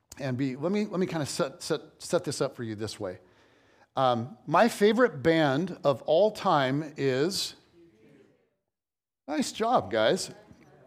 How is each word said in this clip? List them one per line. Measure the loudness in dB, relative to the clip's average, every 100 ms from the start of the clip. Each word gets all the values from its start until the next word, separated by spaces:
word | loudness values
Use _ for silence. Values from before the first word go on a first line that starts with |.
| _ -10
And | -6 -4
be, | -4 -4
let | -4
me, | -2 -2
let | -2
me | -2
kinda | -2 -6
set, | -4 -4 -4
set, | -6 -6 -6 _
set | -2 -2 -2
this | -4
up | -4
for | -4
you | -10 -8
this | -8 -8
way. | -10 -10 -16 _ _ _ _ _ _ 0
Um, | 2 2 -2 -12 0
my | 4 4
favorite | 4 2 4 2 2
band | 2 4 4 2 -2 -2 0
of | 0
all | 2 4 4
time | 2 2 2 2 0 -6 -2
is, | 0 2 0 -2 -8 -10 _ _ -20 _ -20 -20 _ _ _ _ _ _ _ _ _ _ -6
nice | -4 -4
job, | -2 0 2 2
guys. | 2 2 2 -2 -12 -20 -20 -20 -20